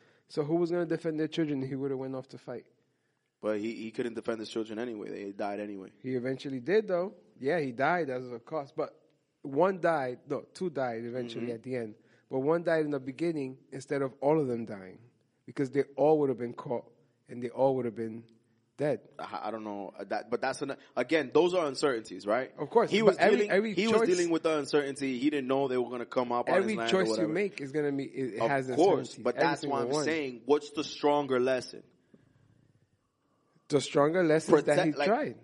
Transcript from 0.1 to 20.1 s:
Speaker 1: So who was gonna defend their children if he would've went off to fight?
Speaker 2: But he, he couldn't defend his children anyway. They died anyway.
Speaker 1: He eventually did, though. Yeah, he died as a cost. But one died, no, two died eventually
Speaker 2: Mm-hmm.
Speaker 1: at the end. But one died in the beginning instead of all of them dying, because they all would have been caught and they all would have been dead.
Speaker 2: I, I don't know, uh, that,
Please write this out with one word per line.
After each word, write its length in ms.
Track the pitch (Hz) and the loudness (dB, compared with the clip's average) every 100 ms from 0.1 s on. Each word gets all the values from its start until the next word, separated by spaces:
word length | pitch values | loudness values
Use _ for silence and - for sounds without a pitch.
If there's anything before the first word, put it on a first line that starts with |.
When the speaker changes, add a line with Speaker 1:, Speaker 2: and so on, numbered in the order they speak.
| _ _ | _ _
Speaker 1:
So 140 | - | -4
who 120 | 147 170 | 0 0
was 160 | 175 | 2
gonna 140 | 175 170 | 0 -2
defend 340 | 160 165 156 | -2 -2 -2
their 80 | 156 | -2
children 340 | 160 156 143 | -2 -2 -2
if 60 | 135 | -4
he 60 | 135 | -4
would've 220 | 135 131 | -4 -4
went 180 | 131 131 | -6 -8
off 120 | 127 | -10
to 80 | 127 | -16
fight? 280 | - 120 - _ _ _ _ _ _ _ | -12 -14 -14 _ _ _ _ _ _ _
Speaker 2:
But 180 | 104 107 | -4 -2
he, 140 | 107 113 | -4 -6
he 160 | 110 | -8
couldn't 240 | 110 120 113 | -6 -6 -6
defend 240 | 107 113 | -6 -6
his 100 | 107 | -4
children 300 | 113 110 107 | -6 -4 -6
anyway. 300 | 123 107 95 | -6 -8 -10
They 220 | 95 98 | -10 -10
died 280 | 98 104 101 | -6 -6 -6
anyway. 320 | 104 101 95 - | -8 -10 -14 -12
Speaker 1:
He 140 | 131 127 | -6 -4
eventually 440 | 123 131 147 135 | -4 -6 -6 -6
did, 280 | 120 208 202 | 0 0 2
though. 260 | 180 185 202 _ - | 0 -2 -8 _ -8
Yeah, 200 | 127 170 | -2 -2
he 120 | 139 | -2
died 380 | 117 139 180 147 | -2 0 0 -2
as 200 | 127 127 | -6 -8
a 80 | 120 | -12
cost. 360 | - 156 139 - | -10 -8 -8 -6
But 240 | 139 - _ _ _ _ | -6 -8 _ _ _ _
one 360 | 143 135 185 190 | -4 2 2 2
died, 400 | 170 160 127 123 - | 0 2 -2 -6 -6
no, 140 | 135 - | -8 -8
two 160 | - 185 | -8 -6
died 340 | 143 127 117 117 | -2 -2 -4 -6
eventually 400 | 123 120 113 120 | -6 -6 -6 -6
Speaker 2:
Mm-hmm. 80 | 117 | -8
Speaker 1:
at 80 | |
the 120 | 127 127 | -6 -6
end. 200 | 113 104 _ _ _ | -6 -10 _ _ _
But 100 | 135 | -2
one 240 | 135 165 | 0 2
died 200 | 170 160 | 2 2
in 80 | 156 | 2
the 80 | 143 | -2
beginning 580 | 131 127 170 160 131 131 _ | -6 -4 -2 -2 -6 -8 _
instead 300 | 143 - 143 | -14 -6 -2
of 120 | 135 - | -2 -2
all 180 | 139 160 | 2 2
of 60 | 139 | 2
them 180 | 120 113 | -2 -6
dying, 320 | 101 92 92 - _ _ _ - | -10 -14 -20 -20 _ _ _ -10
because 240 | 120 135 | -4 -2
they 120 | 127 135 - | 0 -2 2
all 240 | 147 156 | 4 6
would 80 | 143 | 4
have 80 | 117 | 0
been 140 | 120 | -6
caught 300 | 117 - 120 - _ _ _ - | -8 -6 -6 -6 _ _ _ -16
and 120 | 120 | -8
they 80 | 120 | -6
all 280 | 110 135 131 | 2 2 2
would 80 | 120 | -2
have 100 | 104 | -4
been 300 | 113 110 113 _ _ _ _ - | -6 -8 -16 _ _ _ _ -4
dead. 240 | 147 120 - - | -2 -2 -6 -14
Speaker 2:
I, 260 | - 101 | -10 -8
I 80 | 107 | -6
don't 120 | 110 | -6
know, 300 | 107 101 98 - | -8 -8 -10 -12
uh, 60 | |
that, 200 | 101 | -6